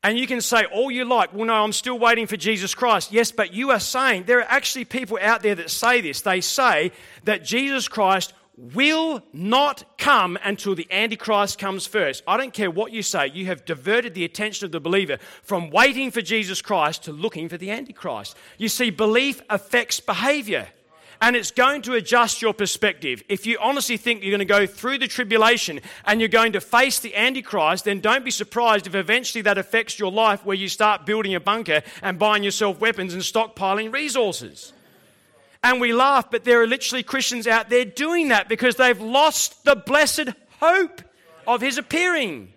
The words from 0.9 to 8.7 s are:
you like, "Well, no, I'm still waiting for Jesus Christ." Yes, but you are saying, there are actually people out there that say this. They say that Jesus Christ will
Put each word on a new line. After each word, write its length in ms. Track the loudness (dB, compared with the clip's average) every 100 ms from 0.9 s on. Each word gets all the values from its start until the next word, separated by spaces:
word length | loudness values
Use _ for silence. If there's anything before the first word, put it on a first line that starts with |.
you 120 | -2
like, 300 | 0 0 0
"Well, 120 | -2 -2
no, 180 | 0
I'm 100 | 0
still 240 | -2 -4 0
waiting 300 | 2 2 -2
for 100 | -4
Jesus 380 | -2 -2 -4 -2
Christ." 360 | 2 2 2
Yes, 200 | 0 0
but 240 | -2 -4 -2
you 160 | 0
are 80 | 0
saying, 460 | 0 0 0 0 2
there 120 | 2
are 80 | 4
actually 380 | 0 0 -6 -6
people 320 | -8 -6 -2
out 220 | 0 2
there 140 | 0 -2
that 160 | -6
say 280 | -2 2 2
this. 220 | 0 -4
They 200 | -2 -2
say 500 | -2 2 4 4 0 -6 -20 -8
that 200 | -2 -2
Jesus 440 | -2 -2 0 -2 -4
Christ 440 | 0 2 2 -2 _ _ _
will 680 | -10